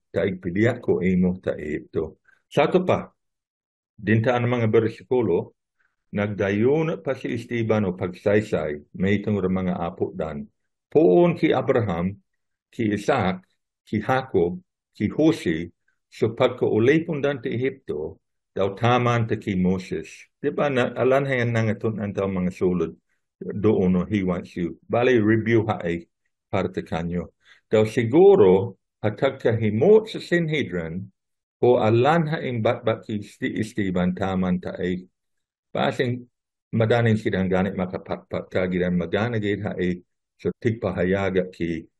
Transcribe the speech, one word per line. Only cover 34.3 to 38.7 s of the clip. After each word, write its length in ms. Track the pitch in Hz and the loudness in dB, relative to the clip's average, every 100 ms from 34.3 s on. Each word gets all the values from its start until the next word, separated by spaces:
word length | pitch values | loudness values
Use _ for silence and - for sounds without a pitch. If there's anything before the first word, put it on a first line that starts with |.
| 92 92 90 | -2 0 -2
ta 160 | 90 - | -4 -6
ay. 240 | 90 90 - _ _ _ _ _ _ | -4 -6 -8 _ _ _ _ _ _
Pasing 560 | - 139 135 127 120 120 _ _ _ _ | -4 -2 -2 -2 -4 -10 _ _ _ _
madaning 480 | 113 113 120 117 107 | 0 2 4 2 2
sidang 320 | - 92 92 | 0 -2 0
ganit 240 | 92 98 92 | 0 0 -2
makapatpat 720 | 92 92 - 92 - 87 - | -6 -6 -8 -10 -8 -10 -6
ka, 160 | 98 92 | -4 -2